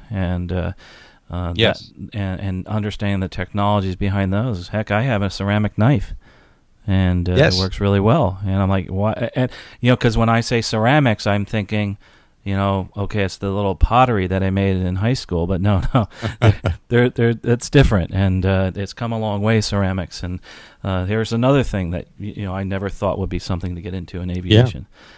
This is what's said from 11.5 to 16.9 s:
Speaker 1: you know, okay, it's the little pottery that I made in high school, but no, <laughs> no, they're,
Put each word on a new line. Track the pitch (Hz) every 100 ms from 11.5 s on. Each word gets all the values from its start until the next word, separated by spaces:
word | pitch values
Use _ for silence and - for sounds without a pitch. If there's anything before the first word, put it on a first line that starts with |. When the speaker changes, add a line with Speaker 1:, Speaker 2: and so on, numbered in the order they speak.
| 110 95 107 101 101 - _ _ _
Speaker 1:
you | 101 98
know, | 98 98 92 -
okay, | 98 104
it's | 98 -
the | 101
little | 98 101 92
pottery | - 117 127 110 90
that | 92
I | 95
made | 95 98 95
in | 92 92
high | 107
school, | 127 - 87 87
but | 92
no, | 101 98 -
<laughs> |
no, | 131 104 - 107 - 113 - 101 85
they're, | -